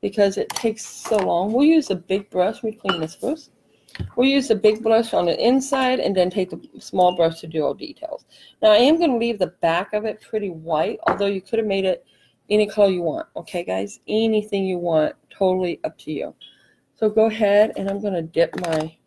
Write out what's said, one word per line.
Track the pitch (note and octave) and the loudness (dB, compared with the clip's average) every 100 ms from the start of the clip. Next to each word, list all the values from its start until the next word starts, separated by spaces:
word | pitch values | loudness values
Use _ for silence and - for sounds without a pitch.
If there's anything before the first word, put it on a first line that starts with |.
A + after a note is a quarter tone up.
because | G3+ G3 G3+ G3 | -6 2 2 2
it | - | -4
takes | - A3+ A3 | -2 -4 -4
so | - - - G#3+ | -12 -14 -2 0
long. | F#3 F3 G3 | 2 0 2
We'll | A3+ D4 | 4 6
use | D#4+ C#4 | 4 2
a | F#3 | -6
big | - F#3+ G3+ | -2 -4 -2
brush. | F#3 F3+ A3 | 0 0 0
Let | |
me | A3+ | -8
clean | G#3+ G3 F3 | -6 -4 -4
this | D#3+ | -4
first. | - G#3+ D#4 - _ _ _ _ - - - | -6 -6 -6 -10 _ _ _ _ -12 -10 0
We'll | C4 | 2
use | C#4 C4 | 2 0
the | |
big | G#3 G#3+ G#3+ | 2 2 2
brush | A3+ A3+ A3+ | 2 2 2
on | F3 F3 | 0 0
the | - | 0
inside | A3+ C4+ C4 C4+ B3+ B3+ | 2 2 0 0 0 0
and | - F#3 | -2 0
then | F3+ | 0
take | G3+ F#3 | 0 -4
the | E3 - - | -6 -16 -20
small | - F#3+ F3+ F3+ | -8 2 2 4
brush | E3 E3 | 0 0
to | E3 | -8
do | D#3+ C#3+ | -4 -4
our | |
details. | C#3 - - - - _ _ - _ | -4 -12 -12 -12 -12 _ _ -20 _
Now, | A3 | 4
I | G#3+ | 6
am | B3 E4 | 6 4
gonna | E4 A#3+ | 2 0
leave | A#3 G#3+ | -2 -2
the | F3+ _ | -4 _
back | E3 E3+ G3+ | 0 0 -2
of | G#3+ | -4
it | G#3+ G#3 | -4 -8
pretty | - G#3+ G3+ | -8 -6 -6
white, | D#3+ D#3+ D#3 F3+ A#3 - | -8 -4 -2 -2 -2 -2
although | F3+ G3+ | -2 -2
you | G3 | -4
could | - A3 | -4 -4
have | A3 | -2
made | G3 | -2
it | F#3+ E3+ _ _ _ _ _ | 0 -4 _ _ _ _ _
any | G#3 G#3 | 0 0
color | G#3 G3+ | 2 2
you | F#3 | 2
want, | E3+ C#3 - - | -2 -4 -8 -12
okay, | E3 F3 | -8 -8
guys? | F3+ F#3 G3+ - - | -4 -4 -6 -10 -4
Anything | G#3+ A3+ A3 G#3 G3 | 0 2 0 0 -2
you | F#3+ F3+ | -2 -2
want, | F3 D#3+ D3+ - _ | 0 2 0 -4 _
totally | - F#3+ F#3 F3+ E3 | -2 0 2 -2 -4
up | - - | -8 -10
to | - | -10
you. | D#3 D2 - - _ _ _ _ | -8 -8 -10 -20 _ _ _ _
So | _ G#3+ | _ 0
go | G#3+ A3 | 2 2
ahead, | A3 G#3 G3+ G#3+ - | 2 2 4 4 0
and | G3 | -6
I'm | G3 | -4
gonna | G3+ F#3 | -4 -4
dip | E3 D#3+ E3 E3+ | -4 0 0 0
my | F3+ D#3+ D#3 - | -4 -2 -4 -10